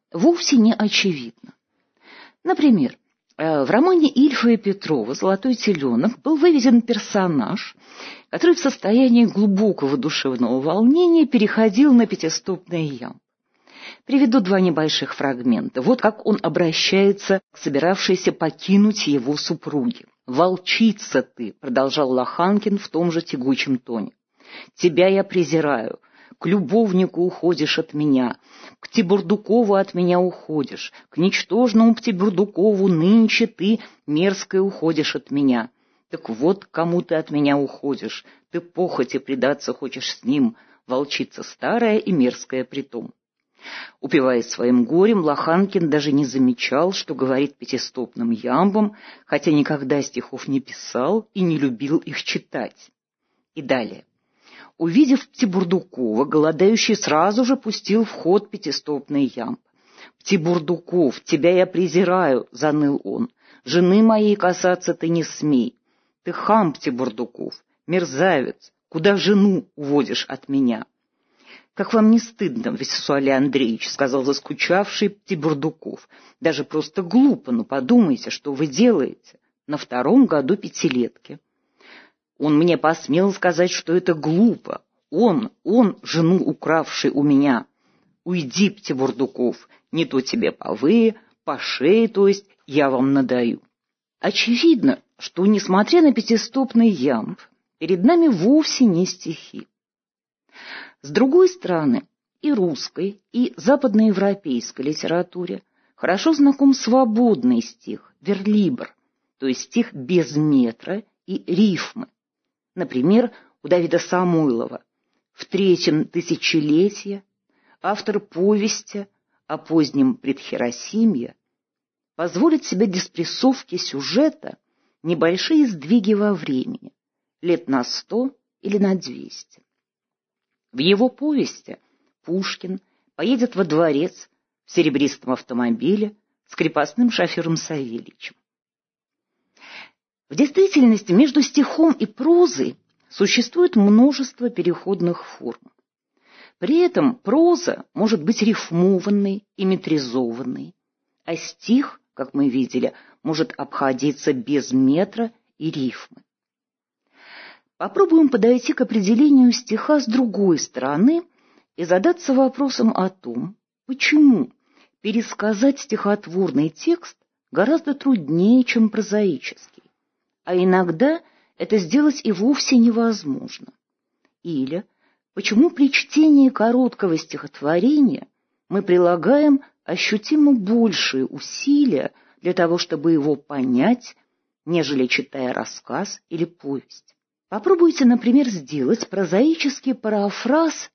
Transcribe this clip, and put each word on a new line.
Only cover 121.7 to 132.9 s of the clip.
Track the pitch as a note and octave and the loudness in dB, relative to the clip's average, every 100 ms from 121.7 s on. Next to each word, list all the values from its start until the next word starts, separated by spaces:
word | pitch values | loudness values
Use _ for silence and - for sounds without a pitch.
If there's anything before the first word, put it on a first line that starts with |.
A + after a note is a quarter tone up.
| _ _ _ _ - | _ _ _ _ -8
позволит | E3+ F3+ D#4+ D#4 | -6 0 2 2
себе | - F3+ A3 | -2 -2 0
для | F3+ | -2
спрессовки | - - E3 - C4 B3+ - F3+ | -6 -8 -8 0 0 0 -6 -10
сюжета | - C#3 C3+ F#3+ D4+ - - - _ _ _ _ | -8 -10 -4 0 0 -2 -14 -18 _ _ _ _
небольшие | D#3+ E3+ E3 F#3 - D#4 C4 | -6 0 0 0 0 2 2
сдвиги | E3+ D3 A#3 G3 | -2 0 2 2
во | G#3 G#3 | 0 0
времени — | F#3 - C3 - - - _ _ _ _ _ | -2 -4 -4 -6 -10 -16 _ _ _ _ _
лет | E3+ E3 - | -2 -2 -2
на | C3+ | -4
сто | B2 - - G#3+ C4 - _ _ | -4 -10 -6 -6 -4 -8 _ _
или | G3+ G3+ | -4 0
на | G3 F#3 | 0 -2
двести. | C3 C#2 - - - _ _ _ _ _ _ _ _ _ _ _ _ | -6 -16 -18 -20 -20 _ _ _ _ _ _ _ _ _ _ _ _
В | C3 | -2
его | E3 G3 B3+ | 0 2 0
повести | - D4+ C#4+ D#3 - - - _ _ _ _ | -2 -4 -4 -4 -8 -20 -20 _ _ _ _
Пушкин | - F#3 F#3+ - F3+ F#3+ - | -8 -6 -6 -10 -10 -12 -14